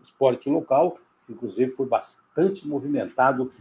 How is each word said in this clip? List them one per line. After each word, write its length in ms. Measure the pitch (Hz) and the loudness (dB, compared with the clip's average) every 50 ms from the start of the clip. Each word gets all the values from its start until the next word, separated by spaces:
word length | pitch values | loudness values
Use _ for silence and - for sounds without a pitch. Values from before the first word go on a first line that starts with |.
| _ | _
esporte 440 | _ _ - 139 131 117 - - 139 | _ _ 2 2 2 2 0 -2 -2
local, 500 | 143 120 107 - 131 143 175 175 165 - _ _ _ _ _ | -2 -2 0 2 2 4 4 2 0 -6 _ _ _ _ _
que 80 | - 113 | -20 -12
inclusive 380 | - 123 107 92 110 131 127 | -10 -10 -6 -2 0 0 0
foi 160 | - - 135 | 0 -4 -2
bastante 800 | 117 117 - - - - - _ _ _ 151 175 190 196 - - | 0 -2 -2 -2 -6 -14 -18 _ _ _ 0 0 2 0 -2 -6
movimentado 840 | 147 147 135 123 147 143 127 101 - - - 127 135 131 127 131 131 - - | -6 -6 -4 -4 -2 -2 -2 -4 -2 0 2 2 2 2 0 -2 -6 -8 -14